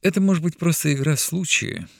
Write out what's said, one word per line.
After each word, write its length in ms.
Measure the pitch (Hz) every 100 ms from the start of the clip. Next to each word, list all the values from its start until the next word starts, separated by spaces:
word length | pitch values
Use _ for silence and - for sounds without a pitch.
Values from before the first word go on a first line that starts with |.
это 200 | 190 196
может 220 | 190 180
быть 140 | 170 -
просто 360 | 170 156 151
игра 240 | 139 139 143
случая, 720 | - 170 170 - - - -